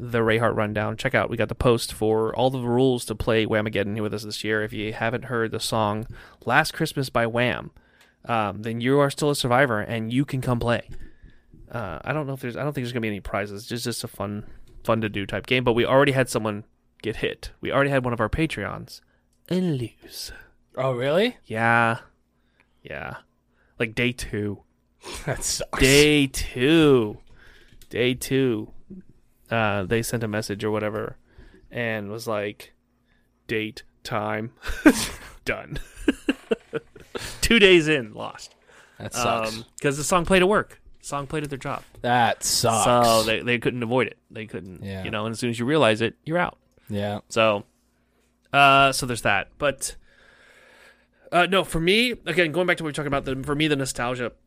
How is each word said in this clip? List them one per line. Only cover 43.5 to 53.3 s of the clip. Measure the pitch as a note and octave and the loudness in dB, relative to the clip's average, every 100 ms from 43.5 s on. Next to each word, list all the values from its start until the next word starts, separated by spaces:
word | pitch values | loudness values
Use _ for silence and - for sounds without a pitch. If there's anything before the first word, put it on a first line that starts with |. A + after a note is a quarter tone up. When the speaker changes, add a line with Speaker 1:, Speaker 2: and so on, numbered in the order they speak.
| A#2+ | -2
Speaker 1:
couldn't | C3 B2 | -2 -4
avoid | A#2 B2+ A2 | -2 0 0
it. | - _ | -6 _
They | A2 G#2+ | -16 -12
couldn't, | A2 F#2 F2+ | -12 -12 -14
Speaker 2:
Yeah. | G2 F#2+ | -10 -8
Speaker 1:
you | G2+ | -6
know, | G#2+ | -4
and | A2 | -4
as | A2 | -4
soon | B2 | -4
as | A#2 | -2
you | |
realize | A#2 D#3 A2+ G#2+ | 0 4 4 4
it, | A2+ - | 0 -4
you're | - F3 | -6 -4
out. | F3 - _ _ - | -4 -6 _ _ -8
Speaker 2:
Yeah. | G#2 G#2 G#2 - | -4 -4 -6 -4
Speaker 1:
So, | A2+ A2 G#2 - _ _ _ _ _ _ _ _ | 2 2 2 -4 _ _ _ _ _ _ _ _
uh, | C#3+ C#3 C#3 C#3 | 6 6 8 6
so | C3 B2+ | 2 -4
there's | A#2 | -2
that. | A2+ G2 - - | 0 0 -4 -4
But, | C#3+ C3+ - - - _ _ _ _ _ _ - - _ _ _ - | -4 -2 -8 -10 -20 _ _ _ _ _ _ -20 -20 _ _ _ 0
uh, | E3+ F3 | 2 4
no, | F#3+ | 2
for | D#3 D#3+ | 0 0
me, | E3+ G#3+ B3 - E3+ | 2 4 2 -2 -4
again, | E3 E3 | 0 2
going | D#3 F3+ | 2 0
back | E3+ | 0
to | |
what | D#3 | -2
we | |
were | |
talking | D3 C#3+ | -4 -2
about, | C#3 | -2
the, | C#3 | -2